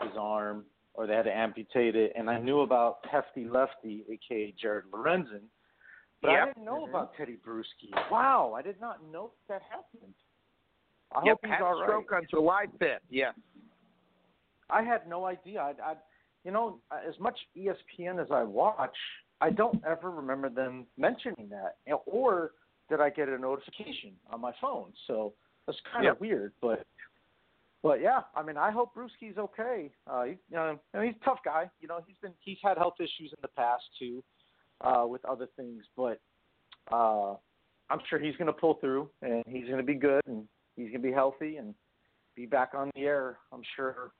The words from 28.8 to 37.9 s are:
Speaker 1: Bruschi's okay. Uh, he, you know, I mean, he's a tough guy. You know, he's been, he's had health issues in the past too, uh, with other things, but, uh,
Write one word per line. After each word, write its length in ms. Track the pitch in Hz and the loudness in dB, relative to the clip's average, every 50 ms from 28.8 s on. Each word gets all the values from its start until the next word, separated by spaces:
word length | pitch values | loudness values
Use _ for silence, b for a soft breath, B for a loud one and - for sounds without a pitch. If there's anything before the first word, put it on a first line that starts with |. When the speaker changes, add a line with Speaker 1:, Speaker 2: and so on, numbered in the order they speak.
| 240 - - | 0 0 -2
Speaker 1:
Bruschi's 440 | 226 247 226 - - 226 214 180 202 | -12 -14 -14 -14 -16 -16 -12 -8 -8
okay. 540 | 208 202 - - 220 247 247 202 151 139 _ _ _ - | -8 -8 -6 -6 -4 -4 -4 -4 -6 -10 _ _ _ -4
Uh, 160 | 135 127 123 | -2 -2 -2
he, 60 | 127 | -2
you 260 | 127 123 _ - 160 | -4 -10 _ -8 -4
know, 220 | 165 160 156 151 151 _ _ - | -2 -2 -2 -2 -6 _ _ -4
I 60 | 202 | -2
mean, 140 | 220 240 226 | -2 -2 -2
he's 80 | - | 0
a 40 | - | 2
tough 140 | 277 254 - - | 2 2 2 0
guy. 260 | 160 147 160 175 185 _ _ | -2 0 0 -2 -2 _ _
You 60 | 160 | -12
know, 140 | 156 170 170 165 | -10 -10 -10 -10
he's 120 | 196 196 _ | _ -20 _
been, 140 | - 185 175 _ | -16 -16 -16 _
he's 180 | - 196 190 - - | -12 -12 -10 0 2
had 160 | 202 185 160 | 2 4 4
health 220 | 175 175 - - | 2 0 2 -2
issues 320 | 175 156 - - 160 143 151 | -6 -6 -6 -8 -12 -14 -14
in 60 | - - | -12 -12
the 60 | 131 | -10
past 360 | - - 120 120 120 123 - - - | -2 0 2 2 2 2 -2 -8 -14
too, 280 | - 131 120 120 127 - _ _ _ _ _ _ _ _ _ _ - | -10 -8 -8 -8 -8 -10 _ _ _ _ _ _ _ _ _ _ -2
uh, 240 | - 127 131 123 120 120 | 2 4 6 6 4 2
with 160 | 123 123 - | 0 -6 -4
other 220 | - 131 117 127 - _ | -6 -4 -4 -6 -10 _
things, 280 | - 127 120 117 110 104 _ - | -12 -12 -12 -12 -14 -16 _ -6
but, 240 | - 127 123 107 - _ _ _ _ _ _ _ _ _ _ - _ _ - | -2 -2 -2 -2 -4 _ _ _ _ _ _ _ _ _ _ -20 _ _ -2
uh, 460 | 113 117 117 110 110 104 101 98 101 - _ _ _ _ _ _ _ _ _ - | 2 4 6 6 6 4 2 0 -4 -8 _ _ _ _ _ _ _ _ _ -4